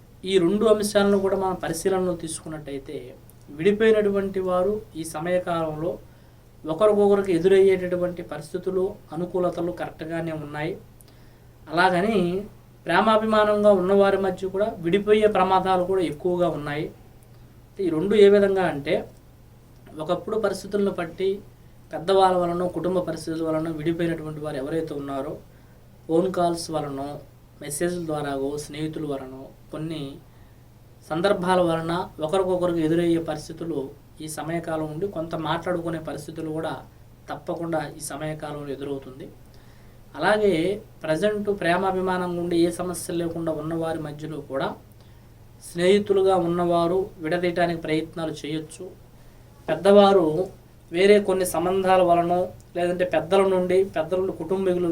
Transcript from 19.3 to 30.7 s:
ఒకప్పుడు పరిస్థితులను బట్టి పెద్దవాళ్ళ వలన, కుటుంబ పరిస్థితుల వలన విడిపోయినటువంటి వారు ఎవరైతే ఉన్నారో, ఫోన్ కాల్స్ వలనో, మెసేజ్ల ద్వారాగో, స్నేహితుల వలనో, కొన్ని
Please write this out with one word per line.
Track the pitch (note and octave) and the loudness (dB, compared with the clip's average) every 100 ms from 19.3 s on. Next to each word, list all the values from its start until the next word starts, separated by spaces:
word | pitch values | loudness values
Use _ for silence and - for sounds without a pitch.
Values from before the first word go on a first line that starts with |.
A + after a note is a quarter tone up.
| - - - - - - D3+ | -20 -20 -20 -20 -20 -18 -10
ఒకప్పుడు | D#3 F3 - A3 | -4 -4 -4 -2
పరిస్థితులను | G3+ - G3 G3+ G3 F#3 | -2 -4 -4 -2 -2 -2
బట్టి | E3 - F#3+ G3 - - - - - | -6 -4 -2 -4 -8 -20 -20 -20 -12
పెద్దవాళ్ళ | D3+ E3 F#3+ F#3+ F3+ | -8 2 4 6 4
వలన, | F3 E3+ F3+ E3+ | 0 -2 -4 -4
కుటుంబ | E3+ F#3 | -2 -2
పరిస్థితుల | F3 D#3+ - D#3+ D#3+ | -2 -6 -6 -6 -2
వలన | D#3 D#3+ | -2 -2
విడిపోయినటువంటి | D#3 D3+ E3 E3+ D#3+ D#3 D3+ | -4 -4 -2 -2 -4 -8 -10
వారు | D3+ C#3+ | -8 -6
ఎవరైతే | C#3 D#3+ D#3 | -6 -4 -6
ఉన్నారో, | C#3+ C#3 C#3 C#3+ - - - - - - - | -8 -8 -8 -8 -10 -16 -20 -20 -20 -20 -16
ఫోన్ | - D#3+ F#3 | -2 -2 0
కాల్స్ | F#3 F3 E3+ - | -2 -2 -2 -6
వలనో, | D#3 D3 C#3 C#3+ D3 - - - - | -6 -6 -8 -10 -12 -16 -20 -20 -16
మెసేజ్ల | D3 D3+ F3 F3+ E3 | -10 -4 -4 -4 -4
ద్వారాగో, | D3+ D3 C#3 C3+ D3 | -4 -4 -4 -4 -6
స్నేహితుల | - D3 D#3 D#3 D3+ | -10 -8 -8 -6 -6
వలనో, | C3+ C3 C3+ C3+ - - | -8 -10 -16 -18 -20 -16
కొన్ని | D3+ D#3+ D#3 C#3 D3+ - - - - - | -10 -8 -8 -10 -12 -20 -20 -20 -20 -20